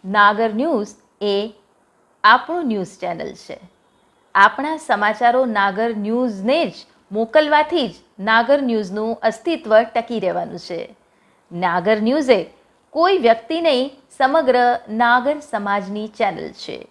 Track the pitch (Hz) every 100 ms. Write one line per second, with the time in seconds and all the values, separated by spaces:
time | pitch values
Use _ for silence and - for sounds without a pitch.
0 | 190 208 208 208 226 214 302 262 208 -
1 | _ _ 208 202 214 - _ _ _ _
2 | _ _ 208 247 254 349 294 208 180 -
3 | 180 165 147 - - - - _ _ _
4 | _ _ _ 190 202 233 294 320 - 208
5 | 208 220 240 254 254 214 196 190 233 214
6 | 208 233 247 196 202 302 269 - - _
7 | _ 202 226 - 202 202 302 339 233 -
8 | _ - 202 226 233 285 262 226 196 202
9 | 220 226 226 220 339 311 214 214 240 233
10 | 233 233 185 170 170 175 - 170 - -
11 | _ _ _ _ _ 170 180 175 180 220
12 | 220 285 262 214 160 _ _ _ _ 302
13 | 349 381 233 226 - 330 330 254 277 -
14 | _ _ 262 320 262 247 247 240 - 214
15 | 240 247 254 294 - 214 202 202 190 208
16 | 214 - 208 165 - - - - -